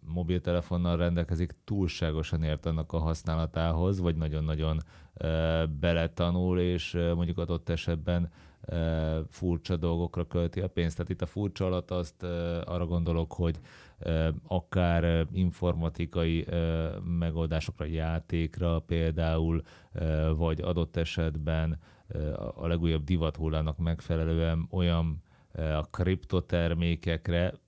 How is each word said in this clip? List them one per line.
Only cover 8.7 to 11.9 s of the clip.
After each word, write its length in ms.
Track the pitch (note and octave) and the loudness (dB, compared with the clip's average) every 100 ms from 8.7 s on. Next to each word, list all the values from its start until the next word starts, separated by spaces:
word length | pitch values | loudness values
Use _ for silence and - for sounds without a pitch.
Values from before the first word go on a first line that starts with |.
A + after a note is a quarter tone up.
| E2+ E2 D#2+ D#2+ D#2+ D#2 | -2 0 0 0 -2 -4
furcsa 480 | - F#2 E2+ - F2+ | -4 -2 -2 -2 0
dolgokra 500 | E2+ E2+ E2+ - E2 | 0 0 -2 -4 -2
költi 340 | F2 E2+ F#2 | 0 0 -2
a 80 | F#2 | -4
pénzt. 280 | - E2+ - | 0 -2 -2
Tehát 140 | E2 | -6
itt 120 | F#2 | -4
a 40 | F2 | -4
furcsa 400 | - G2+ - F#2+ | -2 -4 -2 0
alatt 240 | F2+ F2 | 0 -2